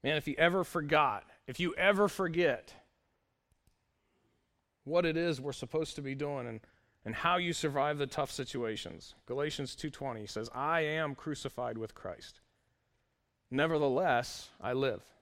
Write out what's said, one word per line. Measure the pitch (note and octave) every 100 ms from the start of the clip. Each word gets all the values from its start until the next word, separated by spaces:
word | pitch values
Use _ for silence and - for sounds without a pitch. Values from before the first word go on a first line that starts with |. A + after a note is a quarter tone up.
Man, | C3+ D3+
if | D3+
you | C#3+
ever | E3+ F#3
forgot, | F3 F3 D3 D3+ C#3 G#2 - - -
if | C3
you | F3 -
ever | F#3 G3 G#3
forget | - F#3 E3 E3+ A#2+ - - _ _ _ _ _ _ _ _ _ _ _ _ _ _ _ _ _ _ _ _
what | C3+ E3 E3+
it | D#3+
is | E3+ C#3
we're | C#3+
supposed | C3 B2+ D#3+ D#3
to | -
be | C#3
doing | C3+ C#3+ C#3+ A#2+
and, | A2+ - _ _ _
and | G#2+
how | A2+ E3+ F3+
you | F3
survive | E3 D#3 C#3 D3 D3
the | C#3
tough | - C#3
situations, | - C3 B2 A#2 G#2+ - - - - -
Galatians | B2+ D3+ D3 C#3 -
two | D#3
twenty | - C3+ A2+ G#2
says, | - A2+
I | B2 D3 E3
am | D3+ D#3 D#3
crucified | C3+ - C#3+ B2 - B2 A2+
with | A2
Christ. | - F#2+ E2+ - - _ _ _ _ _ _ _ _ _ _ _
Nevertheless, | B2+ D#3+ D#3 C#3+ C3 F3+ A#2+ B2 - - -
I | G#2+
live. | B2+ C3+ G2 - _